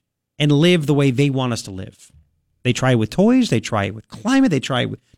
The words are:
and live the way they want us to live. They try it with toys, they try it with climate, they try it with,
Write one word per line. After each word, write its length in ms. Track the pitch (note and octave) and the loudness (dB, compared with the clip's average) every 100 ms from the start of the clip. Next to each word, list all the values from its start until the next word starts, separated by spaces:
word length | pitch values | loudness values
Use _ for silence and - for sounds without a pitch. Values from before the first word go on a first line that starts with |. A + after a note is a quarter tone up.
| _ _ _ - | _ _ _ -2
and 120 | D3 | 2
live 340 | C#3+ F3 F3+ C#3+ | 4 4 2 2
the 80 | |
way 160 | C#3+ C#3 | 2 2
they 200 | A#2+ C#3+ | 2 0
want 200 | C3+ B2+ | 0 -4
us 80 | A2+ | -6
to 80 | - | -8
live. 400 | F#2 G2 - - _ _ _ _ _ | -12 -14 -18 -20 _ _ _ _ _
They 80 | B2 | -4
try 180 | B2 C3 | 0 0
it 40 | A#2+ | 2
with 100 | A2 | 0
toys, 400 | - G#3 B3+ A#3 | 2 2 4 2
they 100 | A#2 | -2
try 260 | - G#2+ G2 | -2 -4 -4
it 100 | G#2+ | -8
with 120 | - | -16
climate, 440 | - A3 C4+ C4 | -10 -2 2 2
they 80 | C#3 | 0
try 220 | - B2+ | -2 -4
it 80 | A#2+ | -4
with, 100 | - _ | -8 _